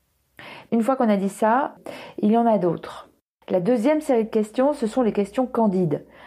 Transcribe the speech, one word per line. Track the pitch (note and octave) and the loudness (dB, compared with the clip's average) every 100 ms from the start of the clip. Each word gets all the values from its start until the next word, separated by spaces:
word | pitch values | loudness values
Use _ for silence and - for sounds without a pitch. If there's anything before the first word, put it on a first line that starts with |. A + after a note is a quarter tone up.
| _ _ _ - - - - | _ _ _ -20 -20 -20 -4
Une | A#3 | -2
fois | A3+ C4 | 0 2
qu'on | A#3+ | 2
a | G3+ | 2
dit | G3 | 0
ça, | - A3 A#3+ D4 - - - - - | 0 2 2 0 -8 -18 -18 -16 -2
il | G#3 | 2
y | A3+ | 4
en | A#3 | 4
a | G#3+ | 2
d'autres. | F3 D#3+ - - - _ _ _ - | 0 -2 -8 -16 -20 _ _ _ -4
La | F#3+ | -2
deuxième | F3 B3 A3+ D#4 | 2 2 2 0
série | D4+ A#3+ | 2 0
de | A3 | 2
questions, | A3 G#3+ - C4+ | -2 -2 0 0
ce | C#4+ A3 | 0 -2
sont | B3+ | 0
les | A3+ | 0
questions | G3+ G3 - B3+ | 0 -2 -2 -2
candides. | A#3+ A3+ F#3 E3+ D3 - - | 2 2 2 0 -2 -8 -20